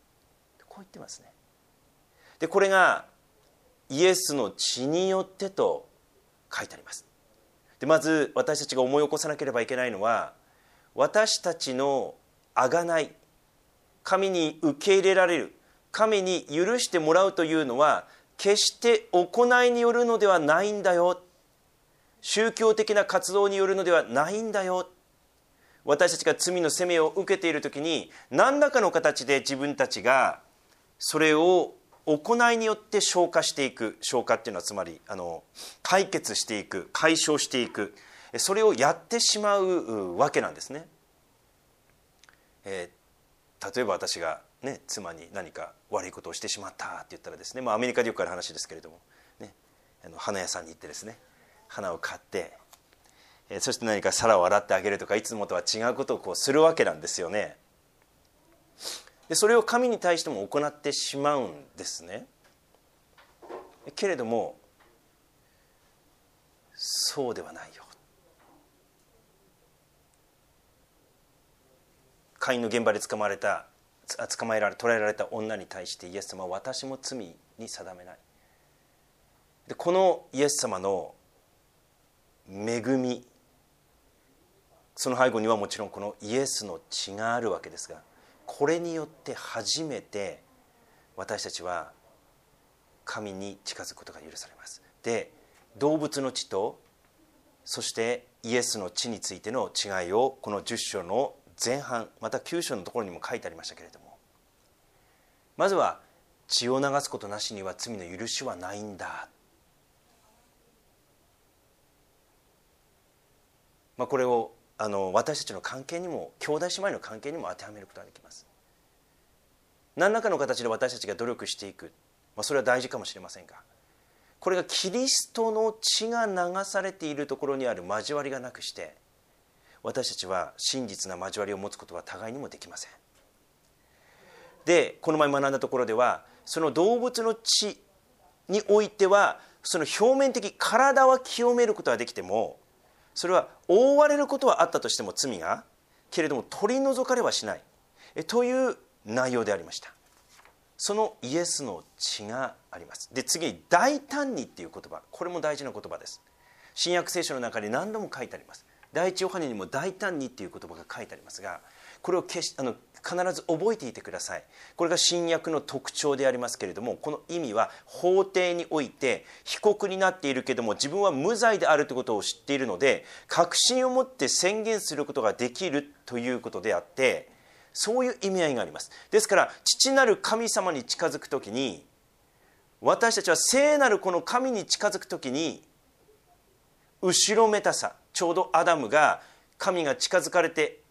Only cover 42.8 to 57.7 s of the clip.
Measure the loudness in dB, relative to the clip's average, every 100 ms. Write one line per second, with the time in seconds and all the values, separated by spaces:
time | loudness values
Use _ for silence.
42.8 | -10 _ _ _ _ _ _ -14 -8 -4
43.8 | -2 -2 -4 -4 -6 -6 -12 _ -10 -10
44.8 | -10 -10 -10 -14 -14 -12 -12 -12 -14 -16
45.8 | -8 -6 -6 -12 -12 -10 -8 -8 -10 -12
46.8 | -12 -12 -16 -18 -18 -16 -14 -8 -2 0
47.8 | 0 0 0 -2 -4 -6 -10 -10 -12 -14
48.8 | -20 -20 _ _ _ -20 -20 _ _ _
49.8 | _ _ -20 -10 -6 -4 -4 -8 -10 -16
50.8 | -16 -16 -16 -18 _ _ _ _ -18 -10
51.8 | -8 -6 -8 -10 _ -8 -8 -12 _ -20
52.8 | _ _ _ _ _ _ -14 -6 -4 -2
53.8 | -2 0 0 2 6 6 6 4 4 0
54.8 | 0 -2 -2 -2 -2 -6 -4 -4 -2 -2
55.8 | -2 -2 -4 -4 -4 -4 2 6 6 6
56.8 | 0 -2 -6 -6 -4 -4 -6 -8 _